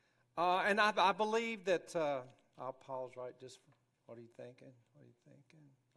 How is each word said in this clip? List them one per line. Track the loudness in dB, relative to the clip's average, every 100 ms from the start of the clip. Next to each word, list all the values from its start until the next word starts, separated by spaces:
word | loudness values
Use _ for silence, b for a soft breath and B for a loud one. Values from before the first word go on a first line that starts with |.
| _ _ _ 0
Uh, | 2 4 4
and | 4
I, | 4 4
I | 2
believe | 4 0 0 -2 -4 0
that, | 0 0
uh, | -4 -2 -2 -6 -18 _ -12
I'll | -10
pause | -10 -12 -10 -10 -10
right | -12 -12
just | -18 -20 _
for, | _ _ _ -20
what | -18
are |
you | -18 -18
thinking? | -20 -20 -20 -20 _
What | _
are | -20
you | _ _
thinking? | -20 _ -20 -20 _ _